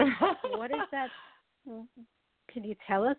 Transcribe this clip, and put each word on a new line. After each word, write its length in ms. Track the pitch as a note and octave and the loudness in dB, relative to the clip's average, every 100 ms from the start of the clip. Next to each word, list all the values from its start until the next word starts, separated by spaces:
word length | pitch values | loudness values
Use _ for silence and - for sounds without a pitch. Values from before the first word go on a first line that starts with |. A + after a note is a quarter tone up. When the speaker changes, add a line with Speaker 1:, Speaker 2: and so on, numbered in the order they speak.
| C#4 A#3 F#4 | 4 4 2
Speaker 1:
<laughs> 180 | E4+ C5 A#4+ | 2 -2 -4
Speaker 2:
what 140 | A#3+ | -2
is 100 | D4 G4 | -4 -2
that? 180 | C#4 C4 - - _ _ _ C#4 A3+ A#3 - A3+ _ _ _ _ | -4 -4 -8 -20 _ _ _ -16 -14 -16 -20 -20 _ _ _ _
Can 120 | A#3+ | -8
you 120 | G#3 G#3 - | -6 -8 -2
tell 200 | G3 | 2
us 80 | A#3 | 2